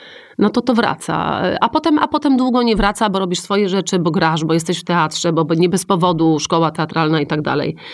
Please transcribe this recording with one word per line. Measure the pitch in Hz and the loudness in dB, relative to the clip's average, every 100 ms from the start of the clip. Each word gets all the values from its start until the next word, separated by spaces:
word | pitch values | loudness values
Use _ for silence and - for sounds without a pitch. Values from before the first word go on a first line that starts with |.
| - - - - | -20 -20 -12 0
No | 208 | 2
to | 226 | 2
to | 240 | 0
wraca. | 233 226 - - 160 - - 185 - | 2 2 -2 -4 -2 -2 -2 -2 0
A | 233 | 0
potem, | 311 330 302 | 0 2 0
a | - | 0
potem | 302 294 262 | 0 0 2
długo | 254 247 | 2 2
nie | 240 208 | 2 2
wraca, | 202 214 214 | 0 0 -2
bo | 190 | 0
robisz | 190 180 | -2 -4
swoje | - 202 202 | -2 0 0
rzeczy, | 190 175 185 | 0 0 0
bo | 165 | 0
grasz, | 165 160 160 160 | 2 2 0 0
bo | |
jesteś | 165 165 175 | 0 0 -6
w | |
teatrze, | - 175 156 - 170 | -2 0 0 0 0
bo, | 160 156 | 0 2
bo | |
nie | 165 180 | 2 2
bez | 180 - | 2 0
powodu | 190 180 160 160 156 | 0 2 2 2 0
szkoła | - 170 160 | 0 0 0
teatralna | 156 156 165 156 160 | -2 -4 0 0 0
i | 147 | 0
tak | 151 | -2
dalej. | 147 135 147 160 - | -2 -2 -4 -8 -14